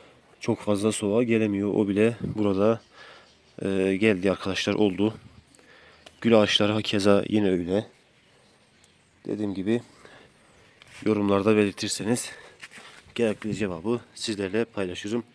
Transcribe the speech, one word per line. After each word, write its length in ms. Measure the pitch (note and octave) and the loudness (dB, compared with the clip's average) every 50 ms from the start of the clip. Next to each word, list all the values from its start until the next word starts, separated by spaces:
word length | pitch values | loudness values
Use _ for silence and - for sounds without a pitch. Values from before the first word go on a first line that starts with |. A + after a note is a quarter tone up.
| - - - _ _ _ _ - | -20 -20 -20 _ _ _ _ -8
çok 200 | - - A2 - | -4 -4 -4 -2
fazla 320 | - G#2 G#2 G2 G#2 G#2+ | -2 -2 -2 0 0 -2
soğuğa 300 | G2+ - G#2+ G2+ G2+ A#2 | -2 -2 -2 -2 0 0
gelemiyor. 520 | B2+ A2+ A2+ A2 A2 G#2 G2+ G2 G2+ G#2 - | 0 2 2 2 2 0 0 0 0 0 0
O 140 | - G#2+ G2 | 0 0 2
bile 280 | F#2+ G2+ A2 A#2 A#2 - | 2 2 2 2 0 -2
burada, 600 | - - - G#2+ G#2 G2+ F#2+ F#2 G2+ A2 A2+ A2 - _ - - - - - - - - _ _ _ _ _ - | -8 -6 -4 -2 0 0 2 2 2 2 0 0 -4 _ -20 -20 -20 -20 -20 -20 -20 -20 _ _ _ _ _ -8
e, 340 | - G2 G2 F#2+ F#2+ G2 G2 | -6 -4 -2 0 0 0 2
geldi 340 | F#2+ G#2+ A2 G2+ F2+ F#2 F#2+ | 2 2 2 2 2 0 0
arkadaşlar, 440 | F2+ - - G2 F2+ - - G#2 G2+ | 0 -2 -2 -4 -4 -2 -2 0 0
oldu. 400 | - G#2+ G2+ F2+ F2+ G2+ A2 A2 - - - - - - _ _ - - - - - - - - - - - _ - | 2 2 2 2 0 -2 -2 -2 -6 -16 -20 -20 -20 -20 _ _ -20 -20 -20 -20 -20 -20 -20 -20 -20 -20 -20 _ -2
Gül 200 | - A#2 A2+ G#2+ | 2 6 6 6
ağaçları 320 | G#2 G2+ - - G#2 G2+ | 6 6 4 2 2 2
hakeza 520 | G#2+ A2 G#2 - - G#2 F#2+ G#2 G2+ G2 - - | 0 -2 -2 -2 -2 2 4 4 4 4 4 2
yine 220 | - G#2+ G#2 F#2+ | 0 2 2 2
öyle. 360 | F#2 F2+ F2 E2+ F#2 G#2+ A2+ - - _ _ _ _ _ _ _ _ _ _ _ _ _ _ _ _ _ _ _ _ _ _ _ _ _ - | 2 0 0 0 -2 -2 -2 -4 -12 _ _ _ _ _ _ _ _ _ _ _ _ _ _ _ _ _ _ _ _ _ _ _ _ _ -10
Dediğim 280 | - G#2 G#2 G#2+ G2+ F#2 | -8 -6 -4 -4 -6 -6
gibi 280 | G2 F2+ G#2 A#2 A#2+ - - - - - - - - - - _ _ _ _ _ _ - _ _ - - - - - - | -4 -2 -2 -2 -2 -4 -8 -20 -20 -20 -20 -20 -20 -20 -20 _ _ _ _ _ _ -20 _ _ -20 -20 -20 -12 -4 -2
yorumlarda 520 | G#2+ G#2+ G#2 G2+ G2 G2 G2 F#2+ A2 A2 | 0 0 2 2 2 2 2 4 4 4
belirtirseniz 760 | G#2+ G#2 G2 - - - G2+ - - F#2+ G#2 B2 A#2+ - - - - - - - - - - - - - - - - - - - | 4 4 2 0 -4 -6 -6 -6 -4 -4 -2 -2 -2 -4 -8 -14 -18 -20 -20 -20 -20 -20 -20 -20 -20 -20 -20 -20 -20 -20 -10 -4
gerekli 400 | - A#2 A2 G2+ - - G#2+ G2+ | -2 -2 -2 -2 -4 -6 -8 -6
cevabı 460 | F#2 G#2+ F#2+ F2 D#2+ E2+ A2 A#2+ A#2 - - - | -4 -4 -4 -6 -6 -4 -4 -4 -4 -6 -10 -14
sizlerle 500 | - - - G#2+ F#2+ G2 F#2 F#2+ A2+ A#2 | -10 -8 -6 -4 -4 -4 -4 -2 -4 -4
paylaşırım. 600 | - - G#2 G2 F2+ F2+ - - G2+ A2+ A#2+ A2+ _ | -4 -4 -6 -6 -6 -6 -8 -8 -6 -6 -6 -6 _